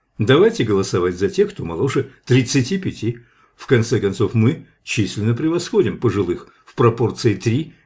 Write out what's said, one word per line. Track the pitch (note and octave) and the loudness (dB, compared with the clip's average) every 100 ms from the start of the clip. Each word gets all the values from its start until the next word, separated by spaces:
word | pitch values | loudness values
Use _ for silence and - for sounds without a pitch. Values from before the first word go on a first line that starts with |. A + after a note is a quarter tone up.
| _ - | _ -4
Давайте | G#2+ C3+ G#3+ A3+ | 2 4 4 2
голосовать | B2 G2 F#2+ G2 F2+ F2+ | -2 0 0 0 -2 0
за | F#2+ | -2
тех, | - G3+ | 0 -2
кто | - | -2
моложе | E2 E2 A2+ - A#2+ _ | -8 -4 -2 -2 -6 _
тридцати | - B2 B2 C#3 A#2+ G3 | 0 2 2 0 0 -2
пяти. | F#3 - G#2+ A#2+ - _ _ _ | -6 -6 -6 -8 -12 _ _ _
В | - | 0
конце | B2+ G#2+ G#2+ | 2 2 0
концов, | G2 F#2+ G2+ | 0 0 0
мы | A2+ A2 D#3+ - _ | 2 2 0 -6 _
численно | - - F#2+ G2+ G#2+ | -10 -4 -4 -2 -2
превосходим | A#2+ D#3 E3+ F3 A3 B2+ D#2+ | -2 0 -2 -2 0 0 0
пожилых | A2+ F#2+ F2+ F2 - _ | -2 0 -2 -4 -8 _
в | _ | _
пропорции | - A#2+ A2+ A#2 - A#2+ | 0 0 2 -2 0 -2
три | G2 - A#2 D#3+ - | -2 -2 -2 -4 -12